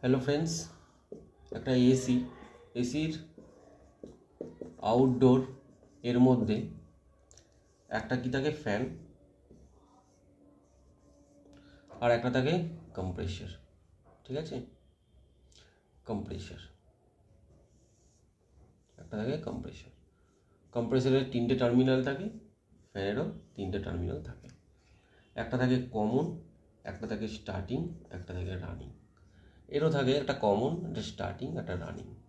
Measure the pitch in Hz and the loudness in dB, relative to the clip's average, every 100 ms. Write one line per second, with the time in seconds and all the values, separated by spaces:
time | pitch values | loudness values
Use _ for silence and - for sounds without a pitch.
0 | 127 127 143 147 165 - - - - _ | 4 4 4 0 0 -4 -8 -16 -20 _
1 | _ - - - - 110 131 127 123 131 | _ -20 -20 -20 -12 -8 0 6 6 6
2 | - 123 - - - - - 120 123 147 | 4 0 0 -12 -20 -20 -12 -4 -2 -2
3 | 160 156 - - - - - - - _ | -2 -4 -10 -20 -20 -20 -20 -20 -20 _
4 | - - _ _ - - - - 104 117 | -20 -20 _ _ -14 -12 -16 -6 2 6
5 | 131 120 127 127 127 - - - - - | 6 8 8 8 4 -10 -20 -20 -20 -10
6 | 120 120 127 120 101 104 - - - - | -2 6 8 8 4 0 -2 -10 -20 -20
7 | _ _ _ - _ _ _ _ _ 110 | _ _ _ -20 _ _ _ _ _ -6
8 | 110 123 123 131 143 - - 104 131 - | -2 -2 0 0 0 -2 -2 -2 -2 -6
9 | - - - _ _ - - - _ - | -16 -20 -20 _ _ -20 -20 -20 _ -20
10 | _ _ _ _ - _ _ _ - _ | _ _ _ _ -20 _ _ _ -20 _
11 | - - - - - - - - - - | -20 -20 -20 -20 -20 -20 -20 -20 -20 -2
12 | 120 117 123 127 131 175 165 - - - | 2 2 2 0 2 0 -2 -8 -14 -8
13 | 92 87 90 - 87 - - _ _ _ | -6 -4 -6 -6 -10 -14 -20 _ _ _
14 | _ - - 135 160 - 247 - _ _ | _ -20 -10 -8 -6 -10 -12 -18 _ _
15 | _ - _ _ _ - - _ _ _ | _ -20 _ _ _ -20 -20 _ _ _
16 | - 107 95 87 90 - - - _ _ | -8 -6 -6 -10 -10 -14 -18 -20 _ _
17 | _ _ _ _ _ - _ _ _ _ | _ _ _ _ _ -20 _ _ _ _
18 | _ _ _ _ _ _ - _ _ - | _ _ _ _ _ _ -20 _ _ -20
19 | 82 107 113 151 - - - - - - | -10 -6 -4 -4 -6 -8 -10 -14 -20 -20
20 | _ _ _ _ _ _ _ 120 117 127 | _ _ _ _ _ _ _ -4 2 2
21 | 127 131 131 123 120 127 123 123 131 131 | 4 2 2 0 2 4 6 6 6 4
22 | 131 139 208 - - _ _ - _ 101 | 2 -2 -6 -8 -20 _ _ -20 _ -4
23 | 98 107 - - - - 98 95 - 85 | -2 -2 -4 -8 -16 -8 -4 -4 -4 -4
24 | 87 - - - - - _ _ _ _ | -4 -6 -10 -16 -18 -20 _ _ _ _
25 | _ _ _ - 110 127 127 127 - 110 | _ _ _ -10 -4 0 2 2 0 -2
26 | 107 127 165 - - - _ _ - 98 | 2 2 0 -6 -14 -20 _ _ -14 -10
27 | 110 107 110 - - 95 - 131 170 - | -8 -6 -6 -8 -8 -6 -4 -4 -4 -8
28 | - 90 90 90 90 90 87 - - - | -14 -14 -10 -6 -6 -6 -8 -10 -14 -18
29 | - _ - - - - - 143 156 143 | -20 _ -20 -20 -20 -20 -4 0 2 4
30 | 127 143 135 135 104 101 131 175 175 110 | 4 2 0 0 2 4 2 -2 -4 -6
31 | 104 - 95 90 - 160 - 92 82 82 | -8 -6 -8 -6 -8 -8 -6 -6 -6 -10
32 | - - | -14 -18